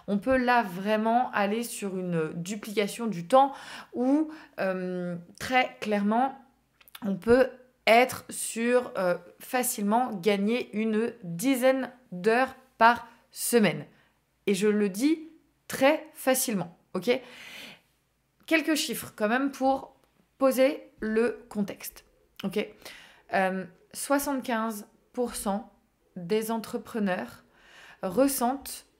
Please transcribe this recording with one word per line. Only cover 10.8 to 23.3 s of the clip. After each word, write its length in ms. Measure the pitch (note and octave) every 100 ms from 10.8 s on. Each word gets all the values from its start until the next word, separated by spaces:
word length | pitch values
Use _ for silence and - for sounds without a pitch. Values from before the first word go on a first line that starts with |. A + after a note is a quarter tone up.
| A3 G#3+ A#3 -
dizaine 680 | E3+ E3+ B3+ B3+ B3+ C4+ B3 - -
d'heures 420 | F3+ G3+ A#3 B3+ - _ -
par 300 | A3+ A#3+ - - _
semaine. 520 | - - A#3 G3 D3+ D3 _ _ _ _ _ -
Et 80 |
je 140 | F#3 G#3
le 200 | G#3 G3+
dis 400 | F#3+ C#4+ D#4+ - - _ _ -
très 420 | - C4+ D4+ -
facilement, 640 | - C4 B3+ - G3 D#3 - _
ok ? 260 | F#3 F#3 - - - - - - - _ _ _ _ _ _ -
Quelques 300 | D#4+ D4 D4+
chiffres 360 | - G#3+ - -
quand 100 | G#3+
même 240 | B3 C#4
pour 460 | - C4 - - _ _ _ _ -
poser 540 | C4+ A#3+ C4+ D#4+ - -
le 440 | A3 A3 A#3+ - -
contexte, 560 | G#3+ G3+ - - - - _ _ -
ok ? 200 | G3 G#3 - - - - - - -